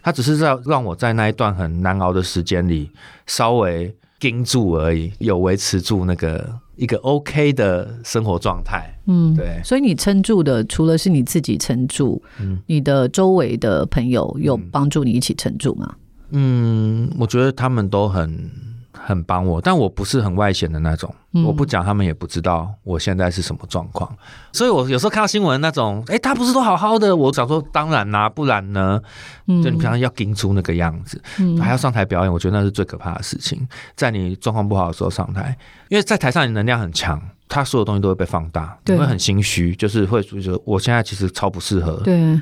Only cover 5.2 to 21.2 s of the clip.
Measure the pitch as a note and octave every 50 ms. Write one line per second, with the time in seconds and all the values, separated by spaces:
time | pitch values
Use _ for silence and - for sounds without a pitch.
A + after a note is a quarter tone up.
5.2 | - A2 F#2+ F2 F#2 F#2 F#2+ G2 - - - F#2+ F2 - A2 F#2+ F2+ F2+ F2+ -
6.2 | - D#2+ D#2+ D#2+ - - A#2 A#2+ _ - - - - A2+ A#2 - - C3 C#3+ D3
7.2 | D3 - - D3+ D3 D3 C#3 B2 G#2+ G2 F2+ F2+ F#2+ G#2+ A2+ A#2 A#2 - - A#2
8.2 | A2 G#2+ F2+ E2+ - G#2+ F2+ - - - G#2 F2+ D#2 D#2+ - - - - F3+ F3
9.2 | E3 D#3+ D#3+ D#3 E3+ E3+ - E3 E3 - B3 C4+ C#4+ A#3 E3 - - G3+ G3+ G3
10.2 | F#3+ - A3 F#3+ D#3+ C#3+ C3 A#2 A2 - - - D#3+ D#3+ E3 D#3 - F#3+ E3+ C#3
11.2 | A#2+ - - E3+ C#3+ - G#2 C#2+ - - B2+ A#2+ B2+ B2+ - - C#3 A#2 D#2 -
12.2 | - - - - G2+ F#2+ F#2+ F#2 - - D#3+ D3+ C3+ C#3+ C#3 C#3 B2+ B2 - -
13.2 | F#3+ F#3+ F#3+ F#3 C3+ A2 A#2 A#2 - A2+ F#2 D2 C#2+ - - - A#2 B2 B2 A2
14.2 | C#2 - - C#3 D3+ D3 B2+ F#2 F2 F2 - C#3+ C#3+ D3 C#3+ D#3 C#3 B2 A2 B2
15.2 | B2 - - - - - - - - C3+ - - G1+ G1+ - - - - - -
16.2 | - - D3 C#3+ C#3 C3 B2+ B2 A#2 A2+ A2+ A2 A2 A2 A2 A2+ A#2 - - -
17.2 | A#2 G#2 - B2 B2+ C3+ C3 - B2+ C3 B2+ A#2 G2+ F#2+ G#2 G2 G#2 G#2 F#2+ F#2
18.2 | E2 D#2+ D#2+ - - E2+ - - - - - - - _ - - - - G2+ F2
19.2 | E2 - F#2 F2+ F#2 F#2 E2+ D#2+ - - F#3 E3+ A2+ F#2 - - G2 F#2+ - C3
20.2 | A2 G2 F2 G2 G#2 G2+ F#2 - F2+ D#2+ D#2+ D2+ D#2+ D#2+ D#2+ D#2 - - - -